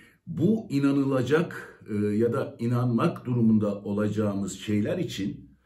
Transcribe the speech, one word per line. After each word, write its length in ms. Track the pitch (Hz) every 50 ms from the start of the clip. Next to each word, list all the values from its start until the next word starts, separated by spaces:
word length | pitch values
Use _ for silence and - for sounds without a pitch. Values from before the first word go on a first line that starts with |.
| - - _ _ -
bu 400 | - - - 151 202 220 220 - -
inanılacak, 1120 | 135 139 139 139 139 143 135 135 135 131 123 123 147 165 180 - - - - - - - - -
e, 60 | 107
ya 380 | 104 104 104 104 107 117 117 123
da 220 | 135 - - - -
inanmak 640 | 117 117 123 120 123 123 117 117 165 170 - - -
durumunda 500 | 127 123 123 113 110 110 107 104 101 101
olacağımız 800 | - - 104 101 101 107 104 104 107 107 104 98 98 98 87 -
şeyler 440 | - - 107 104 104 107 139 180
için, 520 | 180 165 - - - 98 - - - - - - _ _